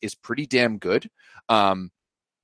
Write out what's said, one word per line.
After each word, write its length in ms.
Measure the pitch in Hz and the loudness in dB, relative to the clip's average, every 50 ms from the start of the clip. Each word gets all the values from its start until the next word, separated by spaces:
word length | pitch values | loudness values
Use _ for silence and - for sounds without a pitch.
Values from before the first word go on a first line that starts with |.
| - | -10
is 120 | 104 - | -12 -12
pretty 300 | - _ - 117 131 151 | -12 _ -8 -6 -6 -6
damn 320 | 127 131 127 123 117 110 | -2 2 2 2 2 0
good. 320 | 101 - 90 98 127 - 226 - _ _ _ - - _ - | -4 -2 0 0 0 -2 -4 -14 _ _ _ -20 -20 _ 2
Um, 420 | 117 107 101 98 95 95 92 90 - _ _ _ _ _ _ _ _ _ | 2 4 4 4 2 -2 -6 -12 -16 _ _ _ _ _ _ _ _ _